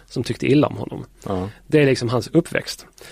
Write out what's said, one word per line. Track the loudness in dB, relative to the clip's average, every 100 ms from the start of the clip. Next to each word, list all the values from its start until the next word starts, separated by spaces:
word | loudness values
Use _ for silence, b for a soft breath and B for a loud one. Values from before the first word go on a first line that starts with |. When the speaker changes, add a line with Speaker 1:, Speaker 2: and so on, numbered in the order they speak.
| b
Speaker 1:
som | -6
tyckte | -6 -2 2
illa | 4 2
om | -2
honom. | -8 -10 -14 -12 -6
Speaker 2:
Ja. | -4 -4 -10 0
Speaker 1:
Det | 4
är | 4
liksom | 2 0
hans | -2 0
uppväxt. | 0 0 -2 -6 -12 -16 -20 B